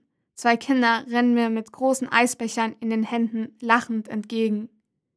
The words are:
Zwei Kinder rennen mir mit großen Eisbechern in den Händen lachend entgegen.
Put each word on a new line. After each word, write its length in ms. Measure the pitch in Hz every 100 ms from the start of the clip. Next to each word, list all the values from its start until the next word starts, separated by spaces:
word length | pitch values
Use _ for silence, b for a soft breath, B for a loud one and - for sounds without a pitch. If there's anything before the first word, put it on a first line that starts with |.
| _ _ _
Zwei 220 | - 240 233
Kinder 480 | - 262 233 226 -
rennen 260 | 240 247
mir 160 | 240 233
mit 220 | 226 220
großen 380 | - 262 262 -
Eisbechern 640 | 226 240 - 226 233 226 -
in 100 | 226
den 140 | 226
Händen 520 | 220 240 233 226 220 -
lachend 480 | 233 233 233 220 214
entgegen. 600 | 220 208 226 226 208 220 _ _ _ _